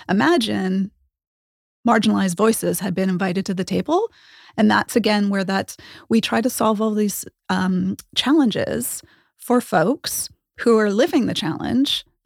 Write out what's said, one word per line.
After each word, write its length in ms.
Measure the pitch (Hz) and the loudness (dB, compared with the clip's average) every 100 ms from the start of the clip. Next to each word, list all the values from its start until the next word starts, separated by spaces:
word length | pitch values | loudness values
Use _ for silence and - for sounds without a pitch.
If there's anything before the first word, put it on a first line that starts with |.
| - | -2
imagine 800 | 196 277 339 214 208 185 190 190 _ _ _ _ _ _ _ _ _ 226 | 0 2 2 0 -2 -2 -2 -4 _ _ _ _ _ _ _ _ _ 2
marginalized 500 | 226 214 202 190 170 | 2 2 2 0 2
voices 440 | 220 226 180 180 | 2 2 -2 -4
had 140 | 190 | -4
been 140 | 180 190 | -2 -2
invited 380 | 180 190 180 190 | 0 -2 -2 -4
to 80 | |
the 100 | 185 | -6
table. 460 | 180 185 190 349 453 _ _ - - - | -2 -4 0 0 0 _ _ -20 -10 2
And 120 | 214 | 4
that's, 240 | 208 208 | 4 2
again, 360 | 240 214 208 202 | 0 2 2 0
where 140 | 196 | 0
that's, 340 | 190 190 - - - - - | -2 -2 -4 -14 -20 -20 0
we 100 | 226 | 0
try 220 | - 226 | 2 0
to 80 | 240 | 0
solve 320 | - 220 208 | 0 0 2
all 100 | 220 | 0
these, 320 | 214 208 - - _ - | 0 -2 -4 -12 _ -4
um, 480 | 185 185 185 185 202 - | -2 0 0 -2 -6 -6
challenges 880 | - 247 311 247 - - - 247 - - _ _ _ | -4 2 4 4 0 -4 -4 -6 -10 -16 _ _ _
for 240 | - 240 | 0 0
folks 640 | - 180 170 302 - - - _ _ - | 2 2 2 0 -4 -8 -10 _ _ -2
who 180 | 233 220 | 2 4
are 140 | 208 | 4
living 340 | 202 320 349 208 | 2 2 0 -2
the 80 | |
challenge, 680 | 185 180 - - 240 277 - - _ | -4 -6 -6 -2 0 0 -2 -8 _